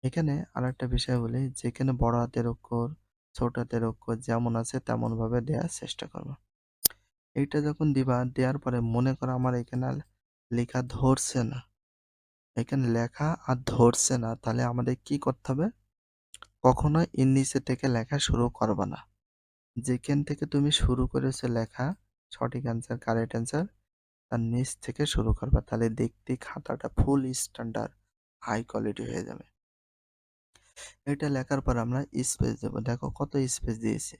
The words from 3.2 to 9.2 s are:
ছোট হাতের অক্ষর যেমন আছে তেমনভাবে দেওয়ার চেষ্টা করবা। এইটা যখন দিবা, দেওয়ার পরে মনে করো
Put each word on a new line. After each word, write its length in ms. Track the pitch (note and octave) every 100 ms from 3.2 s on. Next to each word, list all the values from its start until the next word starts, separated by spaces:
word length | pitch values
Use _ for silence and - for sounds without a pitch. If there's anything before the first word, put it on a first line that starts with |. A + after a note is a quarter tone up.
| _
ছোট 260 | - B2 A#2+
হাতের 240 | A#2+ A#2
অক্ষর 320 | A2+ A2 - A2+
যেমন 400 | - A#2 A#2+ A2+
আছে 240 | A2+ C3
তেমনভাবে 640 | - A#2 A#2 A2+ A2+ A#2+
দেওয়ার 280 | A#2+ D3+ E3+
চেষ্টা 360 | - - - -
করবা। 280 | - - C#3 _ _ _ _ - - _ _ _
এইটা 280 | - C#3 D#3
যখন 320 | D3 D3 D#3
দিবা, 320 | C3+ C3 B2 B2+
দেওয়ার 320 | B2+ B2+ C#3
পরে 220 | - B2
মনে 360 | A#2 A#2 B2+
করো 160 | C3